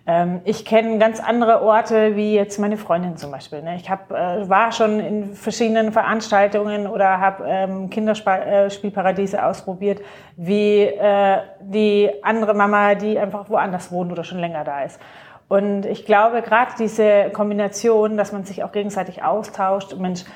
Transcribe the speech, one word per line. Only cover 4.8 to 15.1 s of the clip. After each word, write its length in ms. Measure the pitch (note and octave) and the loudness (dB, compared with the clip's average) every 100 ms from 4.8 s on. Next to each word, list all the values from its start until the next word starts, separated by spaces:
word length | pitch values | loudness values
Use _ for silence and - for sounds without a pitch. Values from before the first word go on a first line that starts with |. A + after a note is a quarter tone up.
| A3 G#3+ | 2 2
in 360 | F3 G#3+ G3+ G3 | -2 -4 -6 -8
verschiedenen 560 | A3+ - A3+ A3+ G#3+ | -6 -2 0 2 2
Veranstaltungen 960 | A3 F#3+ G#3+ - G3+ G3+ G#3 G#3 G#3 G3 | 2 0 -2 0 2 4 2 -2 -4 -4
oder 320 | G3 F#3+ F#3 | 0 2 2
hab, 220 | G3 F#3+ B2+ | 0 -2 -4
ähm, 460 | F#3+ F#3+ F#3+ F#3 | -2 -2 -4 -6
Kinderspar-, 560 | A3 G#3+ G#3+ G3+ F#3+ - | -4 -2 -2 0 -2 2
äh, 220 | G3+ G3+ | 2 2
Spielparadiese 760 | G3 G#3 G3+ F#3 F#3 G3 G#3 - | -2 -6 -2 0 0 -2 0 -2
ausprobiert, 560 | F#3+ - F3+ G3+ G3 - - - - | -2 -8 -4 -4 -4 -8 -20 -20 -10
wie, 460 | E3+ G#3 G#3 G#3 | -2 2 4 4
äh, 560 | G3+ - G#3 G3+ G3 G3 - - | 4 2 2 4 4 2 -2 -12
die 480 | G3 G#3 G#3+ G#3 G#3 - | -6 0 2 4 2 0
andere 320 | G3+ A3+ G#3+ G#3 | -2 0 2 2
Mama, 400 | G3+ G#3 G3+ G3 | 2 4 4 2
die 240 | G#3+ G#3+ | 0 -2
einfach 300 | G3 G3+ G3+ | -2 -6 -4
woanders 420 | A#3 G#3+ F3+ - | -2 -2 -4 -6
wohnt 200 | F3 F3+ | -6 -6
oder 120 | E3+ | -6
schon 160 | D#3+ F3+ | -8 -8
länger 240 | E3+ D#3 | -6 -6
da 180 | D3 C#3 | -6 -6
ist. 180 | C3+ - - | -8 -10 -20